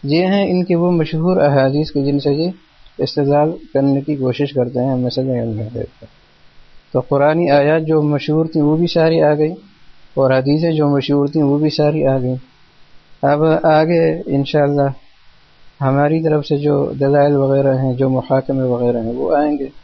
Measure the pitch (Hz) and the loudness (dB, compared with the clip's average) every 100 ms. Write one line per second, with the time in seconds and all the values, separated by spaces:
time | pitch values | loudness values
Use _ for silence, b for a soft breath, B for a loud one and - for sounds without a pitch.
0 | 139 156 185 202 196 180 180 170 175 175 | 0 0 2 0 0 0 0 0 2 0
1 | 156 156 170 185 143 139 135 139 151 147 | 0 -2 0 2 2 2 2 0 -2 -2
2 | 139 143 143 143 170 185 _ _ - - | 0 0 0 0 -2 -6 _ _ -20 -6
3 | 139 - 139 143 151 170 - 139 139 139 | -4 -2 2 2 2 -2 -6 0 2 0
4 | 143 147 127 120 143 139 120 123 127 127 | -2 -2 -2 -2 -4 -2 -2 -2 -2 -2
5 | 123 123 131 123 117 107 107 117 - _ | -2 -2 -4 -2 -4 -6 -8 -8 -12 _
6 | 113 _ _ _ - - - - _ 131 | -20 _ _ _ -20 -20 -20 -20 _ -6
7 | - 139 143 160 170 143 143 160 156 160 | -2 2 2 2 2 2 2 0 2 0
8 | 151 143 - 151 160 160 147 156 175 170 | 2 -2 -2 -2 0 0 0 2 0 2
9 | 160 160 151 151 156 180 - _ - - | 2 2 2 2 -2 -4 -16 _ -20 -20
10 | - - 135 131 131 151 170 156 147 143 | -10 -2 2 2 2 0 0 0 0 0
11 | 131 143 143 151 143 143 151 147 147 156 | 0 0 0 0 0 2 0 0 0 0
12 | 139 135 127 127 - _ _ _ - - | 0 0 -2 -6 -10 _ _ _ -20 -20
13 | _ - 139 147 160 156 165 156 160 170 | _ -4 0 2 2 2 2 2 4 2
14 | 165 160 - 139 139 151 143 143 139 135 | 2 -2 -4 -4 0 0 0 0 -2 -4
15 | - _ - - _ _ - _ 135 135 | -16 _ -20 -20 _ _ -20 _ -2 2
16 | 147 160 160 151 139 143 147 143 127 135 | 2 0 0 -2 -2 -2 0 0 -2 -2
17 | 139 143 143 143 135 135 139 131 131 127 | 0 2 2 2 2 2 2 0 -2 0
18 | 135 131 - 135 131 135 131 123 120 120 | 0 -2 -2 -4 -2 -2 -2 0 0 -2
19 | 113 120 143 147 151 147 135 - | -4 -4 -2 0 0 -2 -6 -12